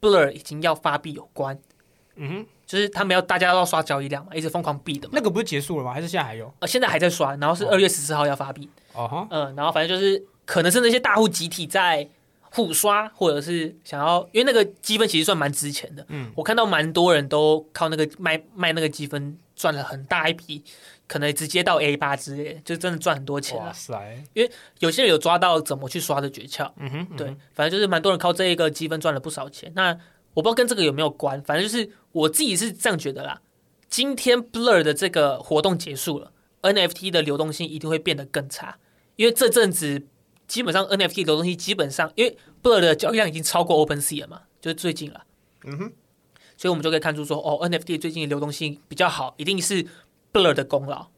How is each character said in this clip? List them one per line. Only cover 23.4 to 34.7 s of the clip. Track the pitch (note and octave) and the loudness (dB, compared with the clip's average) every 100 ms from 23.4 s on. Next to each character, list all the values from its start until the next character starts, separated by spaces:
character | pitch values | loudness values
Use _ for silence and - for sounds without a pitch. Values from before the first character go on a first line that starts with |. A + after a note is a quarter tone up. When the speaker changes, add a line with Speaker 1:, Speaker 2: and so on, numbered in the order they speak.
| C#3 A#2+ | -6 -8
Speaker 1:
啊。 | G#2+ | -8
Speaker 2:
哇 | |
塞。 | G#2+ - A2+ G2+ A#2 D3 | -12 -12 -12 -12 -16 -12
Speaker 1:
因 | - | -2
为 | A#3+ - - _ | -2 -2 -20 _
有 | E3 | -2
些 | E3 | 2
人 | C4 | 4
有 | D#3 | 4
抓 | E3 F3 | 4 2
到 | F3+ E3 | 4 2
怎 | D3+ C#3 | 0 -6
么 | C3+ | -6
去 | F3 | -8
刷 | - C#3 | -2 -2
的 | C#3 | -2
诀 | C#3 B2+ | -8 -14
窍。 | - C#3 - | -8 -8 -8
Speaker 2:
嗯 | C#3 | -10
哼， | C#3+ | -8
嗯 | F#3 | -10
哼。 | D#3+ | -8
Speaker 1:
对， | C#3 C#3 _ | -10 -10 _
反 | - D3+ | -2 -2
正 | |
就 | F#3 | 2
是 | G#3 | 2
蛮 | E3+ | 2
多 | F3 | 2
人 | F3+ | 2
靠 | F3+ | 0
这 | F3 F#3 | 2 0
一 | E3+ | 2
个 | D#3+ | 0
积 | D3+ D#3+ | 0 -6
分 | D#3 | -2
赚 | D#3 | -2
了 | C#3+ | -2
不 | D#3+ | -6
少 | D#3 C#3 | -10 -12
钱。 | - - E3 | -14 -12 -2
那 | F#3 E3+ - _ _ | 0 0 -8 _ _
我 | - | 0
不 | A3+ | 0
知 | |
道 | |
跟 | A3+ A#3+ | 2 2
这 | A3+ | 2
个 | |
有 | D#3+ | 2
没 | C3+ | 2
有 | D#3 | -2
关， | - D3 C3+ | 0 -4 -4
反 | C#3+ D3+ | -2 -2
正 | G#3 | 0
就 | |
是 | A#3 G#3 - _ | -2 -6 -8 _
我 | E3 D#3 | 0 2
自 | D#3 | 2
己 | D4+ F3 | 0 0
是 | A3+ | -2
这 | F#3 A#3+ | -2 -2
样 | F3 | 0
觉 | C#3+ | -4
得 | C3+ | -8
啦。 | C#3 C#3 _ _ _ _ _ | -10 -12 _ _ _ _ _
今 | - C4+ | -4 -2
天 | C4+ B3+ B3 | -2 2 2
Blur | A#3+ A3+ A#3+ | 2 -2 4